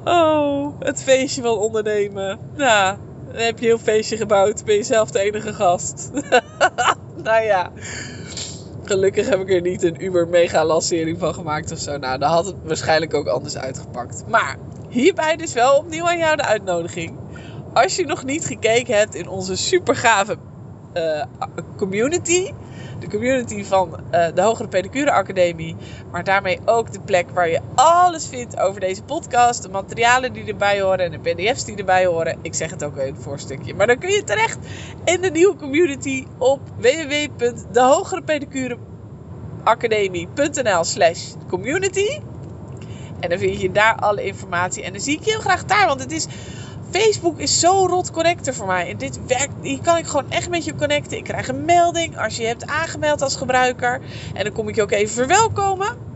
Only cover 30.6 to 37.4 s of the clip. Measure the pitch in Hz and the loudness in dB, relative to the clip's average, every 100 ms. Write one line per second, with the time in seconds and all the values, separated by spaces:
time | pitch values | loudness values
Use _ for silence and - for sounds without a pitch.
30.6 | 202 202 190 185 175 151 170 170 196 269 | 2 4 2 2 0 -2 -4 0 0 -2
31.6 | - 208 185 185 185 165 165 - 165 - | -6 -6 2 4 4 2 -2 -4 -6 -4
32.6 | 160 - 147 139 135 - - 139 - 135 | -4 -6 -8 -4 -6 -6 -10 -10 -10 -10
33.6 | - 175 208 247 359 403 - 415 453 - | -8 0 2 2 2 0 2 0 0 -2
34.6 | - - - - - 349 370 311 392 320 | -12 -12 -12 -4 0 2 2 6 4 4
35.6 | 285 285 349 269 277 262 262 - 254 277 | -2 2 2 2 -4 -6 -6 0 2 2
36.6 | - - 233 311 285 294 294 - | -4 2 2 2 -2 -2 -2 -2